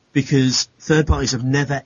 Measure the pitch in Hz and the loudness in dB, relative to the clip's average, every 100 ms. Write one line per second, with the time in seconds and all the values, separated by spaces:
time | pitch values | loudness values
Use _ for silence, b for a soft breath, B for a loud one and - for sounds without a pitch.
0 | _ 143 135 139 131 120 - _ - 156 | _ -4 0 2 2 0 -6 _ 0 0
1 | 151 147 131 123 127 143 143 139 | 2 0 -2 -4 -2 -2 -2 -6